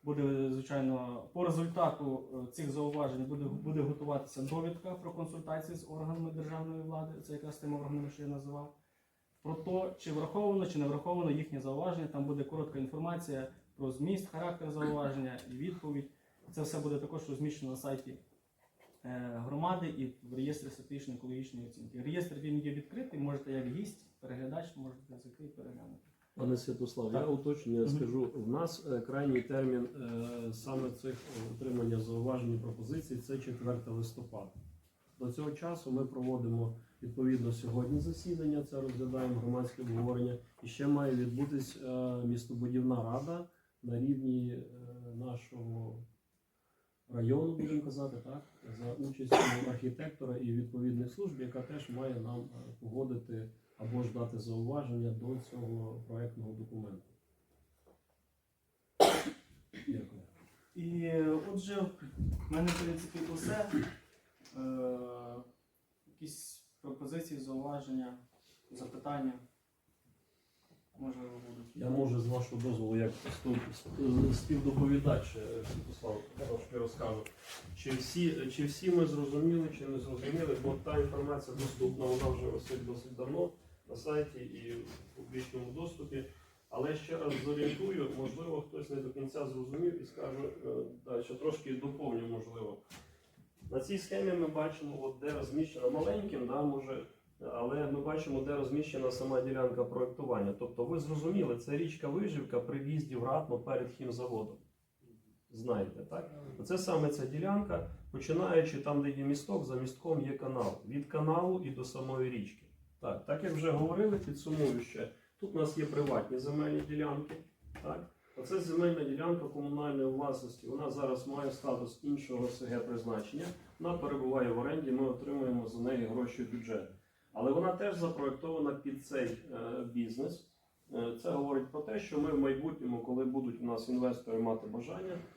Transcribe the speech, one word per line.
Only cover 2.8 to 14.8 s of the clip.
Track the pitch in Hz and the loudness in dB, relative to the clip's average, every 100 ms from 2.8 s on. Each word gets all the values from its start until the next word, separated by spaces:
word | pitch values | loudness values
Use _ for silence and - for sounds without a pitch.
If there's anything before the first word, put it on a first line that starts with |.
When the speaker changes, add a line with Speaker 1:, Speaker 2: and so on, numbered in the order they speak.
| 147 147 139 127 131 | 0 2 0 0 -2
Speaker 1:
буде, | 147 143 | -2 -2
буде | - 156 156 | -2 0 2
готуватися | 143 - 147 139 - 131 | 2 0 0 -2 -2 -6
довідка | 135 165 165 170 190 | -2 0 -2 -4 -6
про | 180 165 | -6 -8
консультації | 165 165 165 156 156 160 170 | -6 -6 -6 -4 -4 -4 -10
з | - | -10
органами | 156 156 165 160 | -6 -4 -2 -2
державної | 156 156 160 160 160 | -4 -6 -4 -4 -6
влади, | 160 156 156 160 | -6 -6 -6 -10
це | 156 | -8
якраз | 147 151 147 | -8 -8 -8
тими | 147 147 | -4 -4
органами, | 143 147 143 | -2 -2 -4
що | 147 | -6
я | 143 | -6
називав, | 139 139 143 147 - _ _ _ _ _ _ | -6 -6 -8 -10 -16 _ _ _ _ _ _
про | 156 | -6
те, | 156 190 185 185 - | -4 0 0 0 -4
чи | 160 | -2
враховано, | 151 156 202 208 196 180 | -2 0 2 4 4 2
чи | 151 | 2
не | 143 | 2
враховано | 143 175 175 165 | 2 2 2 4
їхнє | 147 151 139 | 2 0 -4
зауваження. | 131 139 180 165 151 | -2 0 0 0 -2
Там | 143 143 | 0 0
буде | 143 | 0
коротка | 135 156 147 139 | 0 -2 -2 0
інформація | 131 151 165 170 170 135 131 - _ - | -2 0 0 -2 -2 -4 -4 -10 _ -4
про | 135 | -2
зміст, | 127 160 190 - | 0 2 2 0
характер | 160 175 170 156 | -4 -4 -2 -4
зауваження | 151 | 0